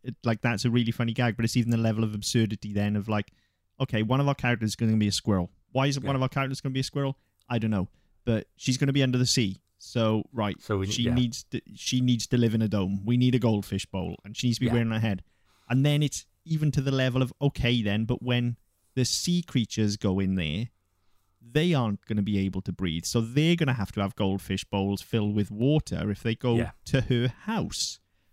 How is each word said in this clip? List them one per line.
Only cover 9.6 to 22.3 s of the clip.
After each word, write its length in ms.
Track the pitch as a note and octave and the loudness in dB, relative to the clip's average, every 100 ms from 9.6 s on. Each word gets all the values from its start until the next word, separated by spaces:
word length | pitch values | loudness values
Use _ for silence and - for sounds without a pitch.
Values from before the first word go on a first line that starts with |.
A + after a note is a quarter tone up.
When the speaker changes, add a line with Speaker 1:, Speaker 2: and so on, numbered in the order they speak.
| _ _ | _ _
Speaker 1:
So, 440 | - A#2+ A2 A2 - | -6 0 2 2 -2
right, 240 | B2+ G#2 - | -4 -4 -4
Speaker 2:
So 160 | - G2+ | -2 -2
we, 100 | F#2+ | -2
Speaker 1:
she 160 | G#2+ | -2
Speaker 2:
yeah. 100 | A#2+ A#2+ | 0 2
Speaker 1:
needs 280 | A#2+ A#2 - | 2 -2 -8
to, 140 | B2+ - G#2 | -10 -10 -10
she 240 | - B2+ | -2 2
needs 260 | B2+ A#2+ - | 2 2 2
to 100 | B2 | 2
live 160 | A#2 | 4
in 80 | A2 | 2
a 80 | A2 | 2
dome. 340 | G2+ F#2+ G2 | 0 0 -2
We 140 | G2+ B2 | 0 2
need 180 | B2+ B2 | 4 4
a 40 | |
goldfish 460 | A#2 G#2 - F#2+ - | 2 0 -2 -6 -6
bowl, 280 | G2+ F2 - | -6 -6 -8
and 140 | - A2+ | -12 -4
she 100 | B2+ | -2
needs 100 | A2+ | 0
to 40 | |
be 60 | B2+ | 0
Speaker 2:
Yeah. 60 | A#2 | 2
Speaker 1:
wearing 160 | A#2 | 0
her 80 | A2 | 0
head. 240 | A2 F#2+ - _ _ _ - | 0 -2 -8 _ _ _ -2
And 160 | B2+ C#3+ | 2 2
then 160 | D3 | 2
it's 240 | D3 - - _ D#3+ | 0 -4 -12 _ -6
even 260 | D#3+ D3+ | -2 0
to 80 | C#3+ | 0
the 100 | C3+ | 0
level 300 | C3+ C3 B2+ | 2 2 2
of, 120 | B2+ - | 0 0
okay 400 | C#3+ - A#2+ B2 | -2 0 0 2
then, 240 | G#2 G#2+ A2 | 2 0 0
but 180 | B2 | -2
when 320 | B2 B2 A#2+ A#2 _ _ _ - | 0 0 0 -4 _ _ _ -2
the 80 | |
sea 380 | B2+ - - F3 | 0 0 0 -2
creatures 560 | - C3+ G#2+ - G#2 G#2 | 0 -2 0 0 0 0
go 220 | G#2 F#2+ | 0 0
in 140 | F#2+ F#2+ | 0 0
there, 340 | D#2 E2 B2 _ _ _ _ _ _ _ | -2 -2 -6 _ _ _ _ _ _ _
they 320 | A#2 D3 F3 | -4 0 2
aren't 320 | D3+ A#2 G2+ - | 2 2 -2 -2
gonna 160 | G#2+ | -2
be 160 | G2+ | 0